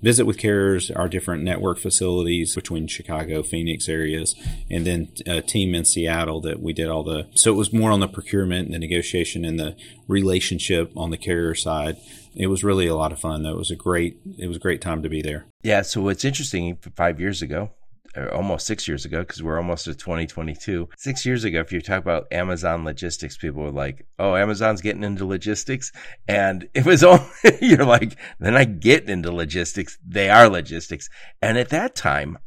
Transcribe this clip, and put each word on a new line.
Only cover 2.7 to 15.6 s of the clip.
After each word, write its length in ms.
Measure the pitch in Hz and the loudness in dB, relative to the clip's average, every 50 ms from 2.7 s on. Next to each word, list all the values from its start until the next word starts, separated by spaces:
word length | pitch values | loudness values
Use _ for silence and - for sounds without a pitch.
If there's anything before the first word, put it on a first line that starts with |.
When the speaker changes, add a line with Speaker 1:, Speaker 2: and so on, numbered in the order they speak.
| 90 80 80 78 | -6 -6 -4 -6
Speaker 1:
Chicago, 560 | - - - - 82 78 80 82 80 78 78 | -8 -10 -8 -6 -6 -6 -4 -4 -4 -4 -4
Phoenix 460 | - - 82 82 85 82 76 - - | -4 -4 -4 -2 -2 -2 -4 -4 -4
areas, 460 | 80 80 80 76 78 80 80 - - - - - - - - - | -2 -2 -2 -2 -2 -4 -2 -4 -4 -4 -4 -6 -6 -6 -6 -6
and 160 | - 85 82 90 | -4 -2 -2 0
then 220 | 90 85 80 78 - - - | -2 -2 -4 -6 -10 -14 -8
a 160 | - 90 82 | -4 -4 -4
team 340 | 76 - - 104 95 92 87 | -2 -2 0 0 0 0 0
in 80 | 85 82 | 0 2
Seattle 560 | - - - 85 82 82 82 82 80 80 80 | 0 0 2 0 0 0 0 -2 -2 -4 -4
that 200 | 78 80 80 80 | -4 -4 -6 -4
we 100 | 80 82 | -4 -6
did 160 | 80 78 82 80 | -4 -4 -2 -2
all 160 | 80 80 76 | -2 -4 -4
the, 240 | 80 80 78 76 - - | -4 -4 -6 -6 -4 0
so 160 | - - 113 | 2 2 4
it 60 | 107 98 | 4 2
was 160 | 107 - 110 | 0 0 0
more 180 | 113 110 110 | 0 2 4
on 80 | 107 98 | 2 2
the 80 | 98 92 | 2 -2
procurement 600 | - - - - - 101 95 92 90 90 92 - | -4 -10 -10 -4 -2 -2 0 0 -2 -2 -4 -4
and 80 | 76 | -6
the 40 | 82 | -6
negotiation 640 | 82 78 85 85 87 - - 90 85 - - 85 85 | -6 -2 -2 -2 -2 -2 -2 -2 -2 -2 -4 -6 -4
and 160 | 82 80 82 | -4 -4 -4
the 160 | 78 78 85 - - - - - - - | -4 -6 -8 -10 -16 -20 -20 -20 -6 0
relationship 840 | 98 98 98 95 92 92 - - 92 85 - - 95 85 82 - - | 0 2 2 2 2 2 0 -2 -4 -4 -2 -2 0 0 0 -2 -6
on 140 | 73 82 82 | -8 -6 -6
the 60 | 82 78 | -6 -6
carrier 380 | - - 90 85 85 82 82 | -4 -2 -2 0 0 -2 -2
side. 420 | - - 82 80 78 73 78 78 - - - - - - - - | -4 -4 -4 -2 -2 -4 -4 -6 -8 -12 -20 -20 -20 -20 -20 -8
It 120 | - 95 95 | -4 -2 0
was 160 | 98 95 95 | 0 0 0
really 240 | 101 98 95 90 85 | 0 2 2 2 2
a 80 | 82 | 2
lot 160 | 78 78 78 | 0 -2 -2
of 80 | 78 - | -4 -6
fun, 240 | - 82 78 78 78 | -8 -6 -6 -4 -4
though. 80 | 78 | -6
It 60 | 82 85 | -6 -6
was 140 | 85 - | -6 -6
a 40 | 87 | -8
great, 440 | 80 - 90 90 85 85 87 - - _ 196 190 - | -6 -2 -2 0 0 0 -2 -4 -10 _ -18 -14 -10
it 80 | 90 90 | -8 -8
was 100 | 87 80 | -8 -4
a 40 | |
great 180 | - 95 87 - | -2 -2 -2 -2
time 240 | - 90 82 80 78 | -2 -6 -6 -4 -4
to 60 | 78 | -6
be 120 | 78 78 | -6 -4
there. 240 | 76 78 73 73 - - _ _ | -6 -6 -8 -8 -12 -16 _ _